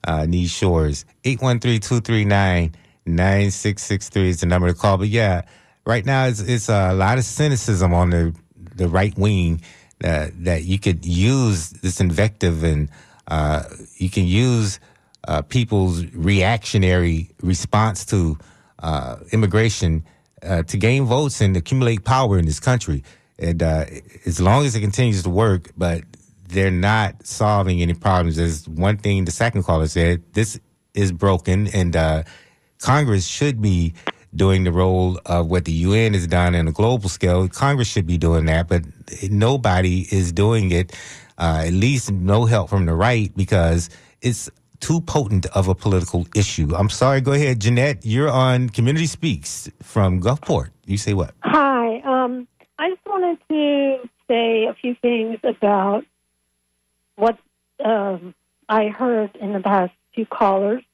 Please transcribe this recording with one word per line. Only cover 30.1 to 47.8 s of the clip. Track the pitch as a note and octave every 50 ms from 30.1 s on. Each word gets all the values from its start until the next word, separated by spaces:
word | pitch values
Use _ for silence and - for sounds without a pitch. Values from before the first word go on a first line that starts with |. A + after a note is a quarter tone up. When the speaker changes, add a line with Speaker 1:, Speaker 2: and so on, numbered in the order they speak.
| F2 E2+ - _ _
Speaker 1:
this | G#2+ A2+ - - - _ _ _ _ _ _ _
is | G2+ G2+ F#2+
broken, | F2+ E2 - G2 F#2+ F2 - - F#2 G2 G#2 G2
and, | - G2+ F#2 F2 D#2+
uh, | E2 D#2+ D#2+ D#2 D#2 D#2+ - - - - _ _ _ _ _ _ _
Congress | - - C3 D3 D3+ B2+ G#2 G2 F2+
should | - - - C#3+ D3 C3+ A2+
be | G#2 G#2 F#2 F2 E2+ E2 E2 - - - - _ _ _ -
doing | D#2+ F#2+ G2 F#2+ F#2+ F#2
the | F2+
role | E2 F2+ F2+ F#2 F#2 F#2 F#2 F#2 F2+ - -
of | - F2 F2 E2+
what | D#2+ E2 - D2+
the | -
U | E2 D#2+ E2+ F#2 G2+
N | A2 A2+ A2 G#2
has | F#2+ E2+
done | E2+ F2+ F2+ F2 F2 F2
on | E2+ D#2+
a | D#2+
global | D2+ - G#2 A#2 B2+ B2 G2+ F#2
scale. | - - - F#2 F2+ F2+ F#2+
Congress | F#2 - - C3+ C#3 C#3+ C3+ A#2+
should | - - G#2+ F2+
be | D#2+ F2+
doing | E2+ D#2+ E2+ E2 E2 D#2+
that, | D#2+ D#2 E2 E2+
but | D#2+ F#2 F2 D#2 C#2+ - - - - - - - F#2+
nobody | G#2 G2+ G#2+ A#2 C#3 C#3 A#2 G#2+ F2+ F#2 F#2 F#2 F2+ F#2 F2+ -
is | G#2 F#2+ F2+ E2+
doing | E2 F2 G2+ G#2+ A#2 A2+ G2+ F#2
it. | F2 E2+ F2+ - - - - - - - - - _
Uh, | - E2+ E2 D#2+ D#2+ D#2+
at | E2 F2
least | F#2 G2+ B2+ C#3+ B2+ - -
no | G2+ F#2+ F2+ F#2+ G2+ A2 A#2+
help | A2+ A#2 G#2+ F#2 -
from | G2+ G2 F2+
the | E2 E2
right, | E2 G2 A#2 B2 A2+ G#2+ G2 -
because | F#2+ G2 - G#2+ F#2+ E2+ E2+ E2 E2+ E2+ - - - - _ _ _
it's | - B2 A#2 - - - _ _ _ _ _ -
too | - - D#3 E3+
potent | - - - D3+ C3 G2+ G#2+ F#2 F2
of | - - G2+ F#2+
a | F2+ F#2
political | - - G#2+ G2 F#2 E2 - - F2 E2+ - -
issue. | A2 G2+ - - - D#2+ C#2+ D#2+
I'm | F2+ G2+ G#2
sorry, | - - B2+ C3 C#3 C3+
go | B2+ C3+
ahead, | C#3 C#3+ D3 C#3 B2+ A#2
Jeanette. | G2 A#2 A#2+ A#2+